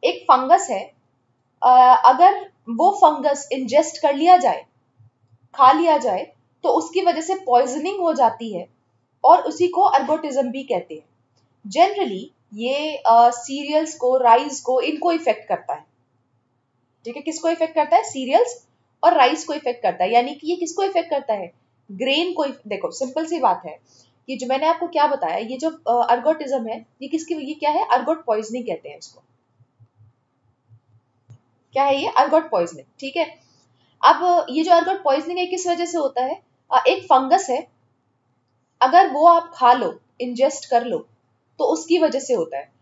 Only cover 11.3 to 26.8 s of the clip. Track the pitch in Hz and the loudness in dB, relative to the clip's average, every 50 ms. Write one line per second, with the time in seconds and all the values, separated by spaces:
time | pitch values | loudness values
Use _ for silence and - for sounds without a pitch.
11.3 | _ _ _ _ _ _ _ 208 190 294 339 403 415 403 370 254 196 175 - - | _ _ _ _ _ _ _ -8 2 2 2 2 2 -4 -6 -6 -6 -10 -12 -14
12.3 | _ _ _ _ 208 208 226 247 269 285 302 311 302 - - 226 226 233 233 240 | _ _ _ _ -12 -8 -6 -4 -4 -4 -4 -6 -8 -4 0 4 4 6 6 4
13.3 | 247 - - - 269 277 285 285 302 302 311 311 - - 247 247 262 262 247 233 | 2 0 -12 -12 -10 -10 -8 -2 -2 -2 -2 -2 -8 -4 -2 0 0 2 4 4
14.3 | 226 247 285 294 269 - - - 254 262 220 285 302 302 - 349 330 330 330 254 | 4 4 4 -2 -10 -10 -6 -2 -2 -2 -2 -2 -6 -2 -2 -2 -2 -2 -2 -4
15.3 | 214 - - _ 196 170 - - 143 151 151 _ _ _ _ _ _ _ _ _ | -4 -4 -4 _ -8 -8 -6 -10 -12 -12 _ _ _ _ _ _ _ _ _ _
16.3 | _ _ _ _ _ _ _ _ _ _ _ _ _ _ _ 226 233 285 277 320 | _ _ _ _ _ _ _ _ _ _ _ _ _ _ _ -14 -14 -10 -10 -10
17.3 | 320 - - 330 339 330 330 320 320 320 294 294 339 392 440 - - 269 262 247 | -10 -4 -2 -4 -2 -2 -4 -4 0 -2 0 2 2 0 0 0 -8 -8 -6 0
18.3 | 277 370 494 494 - - _ _ _ _ _ _ _ _ - 330 349 311 262 254 | 2 2 2 2 -4 -16 _ _ _ _ _ _ _ _ 2 2 6 6 4 4
19.3 | 302 311 - - 302 302 - 247 240 240 - 196 175 - 180 190 226 240 247 269 | 4 0 -6 -8 -8 -6 -6 -8 -8 -4 -4 -4 -2 -2 -2 2 2 0 0 0
20.3 | 302 - - 302 349 349 349 320 - - 392 392 381 349 330 - 311 277 285 - | -8 -10 -8 -8 -6 -6 -6 -8 -4 -4 -4 -2 -2 -4 -4 -2 -6 -6 -4 -4
21.3 | 220 202 185 175 _ _ _ _ _ _ _ _ 202 185 240 262 277 302 349 370 | -6 -6 -6 -14 _ _ _ _ _ _ _ _ -12 -8 -4 -4 -2 -2 -2 -4
22.3 | 339 - 302 277 254 - _ 214 208 - - 170 - - 269 254 254 311 330 320 | -4 -6 -6 -6 -6 -12 _ -12 -10 -8 -8 -10 -8 -8 -10 -6 -6 -8 -6 -6
23.3 | 339 330 269 220 180 - - 160 156 - _ _ _ _ _ _ _ _ _ - | -6 -2 -2 -2 -2 -2 -8 -16 -18 -18 _ _ _ _ _ _ _ _ _ -12
24.3 | 262 214 254 240 254 269 311 311 339 339 349 339 - 311 285 302 285 - - 160 | -10 -10 -6 -4 -4 -2 0 -2 -2 -2 -4 -6 -2 -2 0 0 -2 -4 -4 -6
25.3 | 170 190 226 220 262 254 277 320 294 226 _ - 233 240 233 233 240 247 247 302 | -6 -6 -8 -8 -10 -6 -6 -8 -8 -6 _ -4 -2 -2 0 0 0 0 0 -2
26.3 | 320 311 302 262 269 262 233 220 226 220 | -2 -2 -4 -6 -6 -6 -6 -8 -10 -12